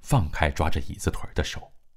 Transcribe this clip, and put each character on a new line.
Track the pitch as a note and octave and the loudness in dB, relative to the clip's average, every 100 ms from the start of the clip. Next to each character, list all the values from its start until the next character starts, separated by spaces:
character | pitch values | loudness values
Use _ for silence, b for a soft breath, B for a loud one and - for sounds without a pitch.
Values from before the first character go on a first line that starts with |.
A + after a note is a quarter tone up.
放 | - C3+ D2+ | 2 2 2
开 | - D2+ | 2 0
抓 | - D#2 | 2 2
着 | D#2 | 2
椅 | - | 0
子 | - - | -2 -2
腿 | - | -2
儿 | - | -4
的 | - | -4
手， | - - - - - | -4 -6 -12 -18 -20